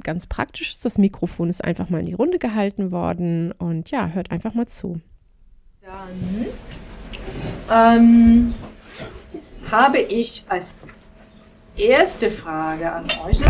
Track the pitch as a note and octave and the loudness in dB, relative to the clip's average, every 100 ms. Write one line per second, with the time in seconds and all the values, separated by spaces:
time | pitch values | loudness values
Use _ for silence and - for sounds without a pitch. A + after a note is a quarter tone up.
0 | - E3 - - - - - - A#3+ - | -8 -8 -6 -6 -6 -6 -12 -6 -4 2
1 | G3 - F3+ - E3+ F#3 - E3+ F#3 E3+ | 2 2 -8 -4 -4 -4 -4 -4 -2 -4
2 | F3 F3+ C#4 F4+ B3 G#3+ G3+ G3+ F#3+ F3+ | -4 -2 -2 -2 -2 -2 -4 -4 -6 -4
3 | E3+ E3+ F3 E3 E3+ - E3+ E3 E3 C#4 | -4 -2 -2 -2 -4 -6 -4 -4 -4 -4
4 | F3+ F3 E3+ E3+ A3+ A3+ A#3+ - G3+ E3+ | -4 -4 -6 -6 -6 -4 -6 -6 -10 -10
5 | - - _ _ _ - _ _ F#3+ F#3+ | -12 -20 _ _ _ -20 _ _ -20 -16
6 | F#3 F#3 F3+ G3+ E4 - - - - - | -14 -10 -6 -4 -6 -8 -14 -18 -18 -18
7 | - - - - - - - A3+ A3+ A#3 | -16 -14 -12 -10 -10 -10 0 6 8 8
8 | A#3 A#3 A3+ A#3 A#3+ A3+ G3+ - - - | 8 8 8 8 4 -2 -10 -18 -20 -16
9 | - - - - - - - - C4+ C#4 | -16 -16 -18 -18 -18 -18 -2 2 4 4
10 | - A3+ A#3 - - F3+ F3+ - - - | 0 -2 -4 -6 -6 -6 -6 -14 -20 -20
11 | - - - - - _ _ - G#3 C4+ | -20 -20 -20 -20 -20 _ _ -2 4 4
12 | F#4+ - A3+ G#3+ E3+ D#3 D#3+ D#3+ E3 E3 | 4 0 -4 -4 -8 -6 -4 -4 -6 -6
13 | E3+ - E3 A3 C#4 | -6 -6 -2 2 4